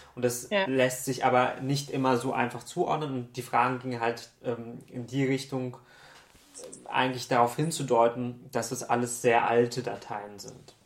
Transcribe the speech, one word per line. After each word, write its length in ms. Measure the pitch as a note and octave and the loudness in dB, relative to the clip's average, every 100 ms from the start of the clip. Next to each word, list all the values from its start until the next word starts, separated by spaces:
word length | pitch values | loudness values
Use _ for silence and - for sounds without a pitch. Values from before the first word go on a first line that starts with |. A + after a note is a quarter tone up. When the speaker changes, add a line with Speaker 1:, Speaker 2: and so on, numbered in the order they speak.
| - | -16
Speaker 1:
Und 100 | B2 | -2
das 240 | B2 A#2+ - | 0 0 -2
Speaker 2:
Ja. 160 | G3+ F#3+ | 0 2
Speaker 1:
lässt 380 | C3 B2+ - | 4 2 2
sich 200 | C#3 B2+ | -4 0
aber 320 | B2+ B2+ B2 - | 4 4 2 0
nicht 300 | C3+ C#3+ - | -2 -2 -2
immer 260 | C#3 C3 A#2+ | 0 2 2
so 160 | C3 | 2
einfach 300 | B2+ A#2+ A#2+ | 0 -2 -4
zuordnen 500 | - F3 - D3+ D3 | -6 -2 0 0 -2
und 240 | B2+ A#2+ - | -6 -8 -10
die 60 | |
Fragen 380 | - A#2+ B2+ B2+ | -2 2 2 0
gingen 200 | B2+ A#2 | -6 -2
halt, 300 | A#2 A#2 - _ | -2 -2 -8 _
ähm, 340 | B2+ A#2 A#2 A#2+ - | -6 -6 -8 -14 -14
in 200 | B2 A#2 | -12 -4
die 200 | C3+ C3 | 0 0
Richtung, 500 | C3+ - C3 B2+ B2 - - - - - - _ - | 0 -2 -6 -6 -10 -18 -20 -20 -20 -20 -20 _ -18
äh, 260 | - - - | -18 -16 -4
eigentlich 400 | B2+ C3 B2 - | 0 0 0 2
darauf 280 | B2 A#2+ - | 4 4 2
hinzudeuten, 920 | D#3+ D#3+ C3 A#2 A#2 A#2+ B2 B2 - | -2 -2 2 6 6 4 -6 -8 -6
dass 180 | A#2+ A2+ | -4 -4
das 140 | A#2+ - | -6 -2
alles 320 | A#2+ A#2+ - | 0 0 0
sehr 280 | B2 A#2 G2 | 4 4 4
alte 340 | A#2+ A#2+ B2+ | 4 2 0
Dateien 560 | A2+ G2 - G#2 G#2 G2+ | -6 -8 -8 -10 -10 -14
sind. 360 | A2 - - - | -18 -18 -20 -20